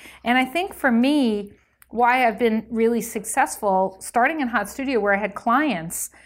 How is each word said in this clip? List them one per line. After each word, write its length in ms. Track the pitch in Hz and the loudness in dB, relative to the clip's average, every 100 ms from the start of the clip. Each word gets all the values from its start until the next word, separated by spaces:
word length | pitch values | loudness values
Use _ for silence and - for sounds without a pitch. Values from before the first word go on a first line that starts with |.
| - - | -20 -10
And 120 | - 254 | -2 0
I 80 | |
think 300 | 254 339 392 | 0 -2 -6
for 160 | - 277 | -2 0
me, 640 | 233 262 302 247 208 202 - _ _ _ | 2 4 2 2 0 -6 -16 _ _ _
why 360 | 220 240 254 247 | 0 2 4 2
I've 120 | 202 | 2
been 260 | 240 220 220 | 0 0 -2
really 300 | 226 226 233 | 0 2 0
successful 960 | 226 220 - - 294 - 208 190 190 - | -2 -8 -4 0 0 0 0 2 0 -4
starting 400 | - - 254 320 | -4 0 0 0
in 80 | 254 | -2
Hot 200 | 226 202 | -2 -4
Studio 300 | - 269 247 | -6 -2 0
where 140 | 202 | 2
I 40 | 196 | 0
had 160 | 208 | 0
clients 760 | 202 - 247 302 185 165 - - _ | -4 0 0 2 -2 -6 -10 -10 _